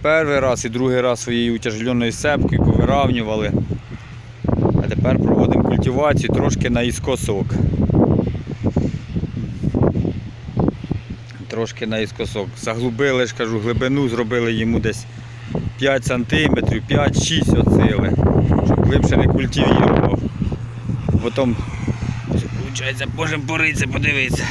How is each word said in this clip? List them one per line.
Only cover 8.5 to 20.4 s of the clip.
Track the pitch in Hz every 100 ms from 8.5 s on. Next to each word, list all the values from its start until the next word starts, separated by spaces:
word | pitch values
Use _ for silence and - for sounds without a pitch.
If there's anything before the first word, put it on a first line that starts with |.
| - - - - - - - - - - - - - - - - - - - - - - - - - - - - - 95
Трошки | 110 113 - 110
наіскосок. | 110 107 - 113 107 98 -
Заглубили, | - 113 123 113 139 127 120
ж | 117
кажу, | 113 113
глибину | 110 117 131 139 135
зробили | 117 113 120 117
йому | 113 113 113
десь | 113 104 - - - - - - - -
п'ять | 135 135 120
сантиметрів, | 127 113 156 151 - - 110 -
п'ять-шість | 147 143 - - 160 - -
оцили, | - 101 - 104 95 - - - - - -
щоб | - -
глибше | 139 - -
не | 135
культивірував. | - 131 - - - - - - - - -